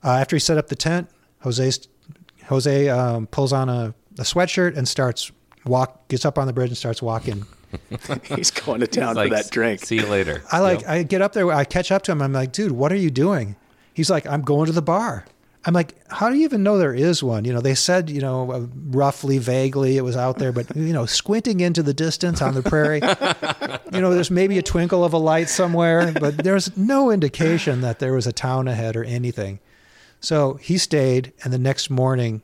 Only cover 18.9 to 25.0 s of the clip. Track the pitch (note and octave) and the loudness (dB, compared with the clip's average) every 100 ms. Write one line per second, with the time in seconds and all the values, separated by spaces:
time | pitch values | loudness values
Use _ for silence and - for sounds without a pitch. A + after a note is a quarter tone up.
18.9 | B2+ C#3 C#3 C#3 C3+ A#2+ B2+ C3+ C3+ C3+ | 2 2 0 0 0 2 0 0 2 2
19.9 | C3+ B2+ B2 B2+ C3 C3 B2 A#2+ D3+ D#3+ | 2 0 0 -2 0 -2 -2 -4 -4 -2
20.9 | D#3+ A#2 - - A3 A#3+ F#3+ F3 E3 D3 | 0 0 -2 0 -2 0 0 2 2 0
21.9 | C3+ D#3+ D3+ F3+ E3+ C3+ C3+ B2+ D#3 D3+ | 0 -2 -2 -2 0 0 0 0 2 2
22.9 | D3+ B3+ D4+ C#4 - - D4 C#4+ - F4 | 2 0 0 -2 -2 -4 -6 -6 -8 -6
23.9 | F#3 F#3 F3 E3+ F3+ F#3+ G3 F3+ F3 E3+ | 0 2 2 2 2 2 2 0 0 2
24.9 | F#3 | 2